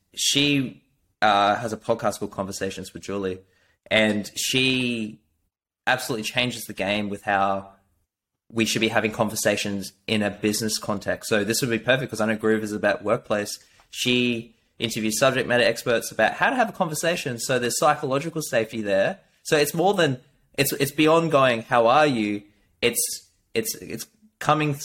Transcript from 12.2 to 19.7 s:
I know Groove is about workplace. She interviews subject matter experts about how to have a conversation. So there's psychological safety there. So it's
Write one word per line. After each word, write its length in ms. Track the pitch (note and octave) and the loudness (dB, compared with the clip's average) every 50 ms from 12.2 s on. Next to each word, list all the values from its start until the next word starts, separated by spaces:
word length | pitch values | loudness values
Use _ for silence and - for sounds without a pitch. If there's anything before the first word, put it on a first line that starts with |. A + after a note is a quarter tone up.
I 60 | A2 | -2
know 100 | A2 A2 | -2 -2
Groove 260 | G#2+ - A2 A2 G#2+ A2 | 0 2 2 2 2 0
is 100 | G#2 G#2 | -4 -6
about 300 | G2+ G2 G#2 G2 - G2 | 0 0 0 0 0 0
workplace. 560 | G#2 A2 B2 - - A2 G#2 G#2 - - - - _ _ _ _ _ | -2 -2 -2 -2 -2 -2 -2 -2 -4 -8 -14 -14 _ _ _ _ _
She 640 | - - - B2+ B2 B2 B2 A#2+ A#2+ A2+ A#2 - _ _ _ _ _ _ | -8 -4 0 0 2 2 2 0 -2 -4 -8 -12 _ _ _ _ _ _
interviews 400 | A#2 A#2 - A#2+ G#2+ A2 G#2+ - | -6 -4 -4 -2 -2 -2 0 2
subject 300 | C#3 C3+ B2 B2+ A#2+ - | 2 2 2 2 0 0
matter 140 | A#2+ B2 A#2 | 2 2 4
experts 460 | G2+ A#2 - - C3 A#2 A2 - - - | 2 2 0 -2 0 0 0 -2 -4 0
about 220 | - A2 G#2 - | 2 2 2 2
how 160 | - E3+ G#3 | 2 0 0
to 60 | C4+ | 2
have 120 | B3+ A#3 G#3+ | 2 0 -2
a 40 | - | 0
conversation. 640 | - F#3+ E3 D#3 - - E3 F3 E3 - C#3 B2 A2+ | -4 -4 -4 -2 -2 -2 -2 -2 -2 -4 -6 -6 -6
So 200 | - - C3 B2+ | -4 -2 -2 0
there's 200 | A#2+ A#2+ A#2 - | 0 -2 -2 2
psychological 640 | - D3+ D3 C#3+ - C3+ C3 C#3 D#3 E3+ D#3+ D#3+ D3 | 2 2 2 2 0 -2 -2 -2 -2 -4 -8 -8 -6
safety 400 | - - A#2 A2 A2 - A2+ G#2+ | -2 0 0 0 0 -4 -6 -2
there. 380 | G2+ G2 F#2+ G2+ C#3 G3 - _ _ _ _ _ | 0 2 2 2 2 0 -6 _ _ _ _ _
So 120 | - D#3+ | 0 2
it's 160 | D3+ D3+ D3 | 2 2 2